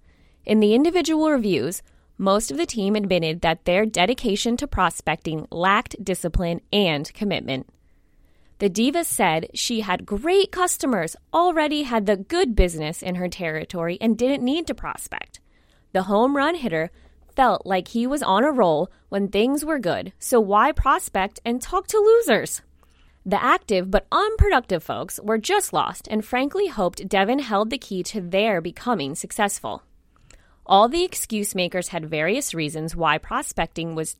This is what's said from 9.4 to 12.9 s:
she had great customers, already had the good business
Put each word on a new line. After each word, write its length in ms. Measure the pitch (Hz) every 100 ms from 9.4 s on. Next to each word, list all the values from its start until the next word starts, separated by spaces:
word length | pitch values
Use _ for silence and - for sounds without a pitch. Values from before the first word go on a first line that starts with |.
| 165
she 280 | - - 233
had 260 | 202 185 180
great 440 | 208 294 381 381
customers, 640 | - 359 - 302 220 165 - _
already 480 | 320 359 320 302 294
had 240 | 277 233 202
the 100 | 202
good 400 | 196 339 359 220
business 460 | 185 160 151